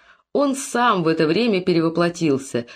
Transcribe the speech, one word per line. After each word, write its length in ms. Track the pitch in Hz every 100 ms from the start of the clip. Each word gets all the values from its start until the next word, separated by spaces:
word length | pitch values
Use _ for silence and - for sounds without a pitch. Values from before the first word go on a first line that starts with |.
| _ _ _
он 220 | - 285
сам 480 | 254 - 240 240 196
в 60 | 160
это 180 | 160 156
время 360 | 170 240 185
перевоплотился, 1040 | 180 165 160 165 170 170 165 135 - 120 -